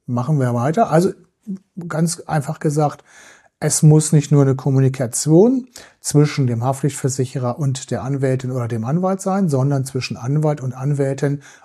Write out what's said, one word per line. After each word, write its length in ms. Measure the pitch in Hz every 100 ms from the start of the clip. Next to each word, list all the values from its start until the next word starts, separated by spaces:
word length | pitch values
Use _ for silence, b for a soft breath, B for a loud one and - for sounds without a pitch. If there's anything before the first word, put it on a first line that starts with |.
| -
machen 340 | 120 123 147
wir 140 | 127
weiter. 380 | 120 131 226 180
Also 220 | 156 190 - _ _ 214 190 _ - 170
ganz 320 | 156 170 - -
einfach 320 | 156 135 156
gesagt, 440 | 160 147 147 - _ B B B B -
es 220 | 151 -
muss 300 | 156 156 151
nicht 200 | 151 143
nur 120 | 147
eine 100 | 135 131
Kommunikation 1120 | 143 135 131 131 120 - 151 160 233 262 - B B B
zwischen 460 | - 147 147 - 127
dem 180 | 113
Haftpflichtversicherer 920 | 123 131 147 - 135 131 127 139 123 123
und 320 | 139 127 -
der 140 | 113
Anwältin 480 | 123 139 131 131 127
oder 160 | 127 117
dem 180 | 117 117
Anwalt 340 | 170 185 190
sein, 300 | 196 190 185
sondern 340 | 135 139 139
zwischen 320 | 131 127 - 110
Anwalt 460 | 120 147 151 147
und 120 | 131
Anwältin 680 | 127 139 143 135 135 143 143 B B